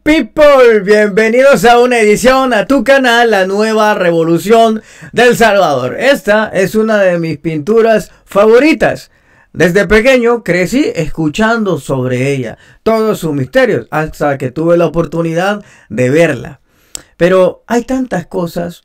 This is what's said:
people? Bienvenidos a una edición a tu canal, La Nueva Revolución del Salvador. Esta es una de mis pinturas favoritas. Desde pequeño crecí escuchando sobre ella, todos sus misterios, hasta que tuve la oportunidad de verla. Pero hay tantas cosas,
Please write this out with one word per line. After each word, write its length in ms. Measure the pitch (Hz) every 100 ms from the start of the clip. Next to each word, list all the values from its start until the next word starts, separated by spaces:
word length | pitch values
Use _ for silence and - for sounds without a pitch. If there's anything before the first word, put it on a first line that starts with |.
people? 760 | - 311 220 - 294 277 240 220
Bienvenidos 840 | 190 208 214 180 220 240 269 240 220
a 140 | 240
una 180 | 247 240
edición 560 | 214 208 233 262 262
a 140 | 220 196
tu 160 | 269
canal, 480 | 220 269 254 233 233
La 160 | 202 185
Nueva 480 | 196 220 220 214 202
Revolución 880 | 175 165 165 170 180 226 226 220 - - -
del 220 | - 247 185
Salvador. 600 | 226 202 175 135 127 117
Esta 480 | 247 277 - 214 214
es 260 | - 190 214
una 240 | 220 214
de 180 | 190 175
mis 220 | 165 156
pinturas 720 | 170 160 143 226 226 214 - _
favoritas. 840 | _ 196 220 240 302 262 156 - - _ _ _ _
Desde 360 | - 170 180 196
pequeño 560 | 214 240 262 233 240
crecí 480 | 220 180 180 247 311
escuchando 840 | - 151 - 160 143 220 226 202 156
sobre 520 | - 135 127 123 135
ella, 260 | 139 113 - _ _
todos 340 | - 226 220 190
sus 160 | 165
misterios, 540 | 143 131 262 247 151 110
hasta 480 | 156 156 - 147 135
que 140 | 131
tuve 260 | 139 165 175
la 80 | 165
oportunidad 800 | 160 165 165 165 165 190 208 - _ -
de 220 | 107 127
verla. 480 | 147 165 120 - 139 _ _ _ - _ -
Pero 460 | 170 185 180 - -
hay 180 | 233
tantas 440 | 233 262 254 180 165
cosas, 560 | 190 175 175 175 170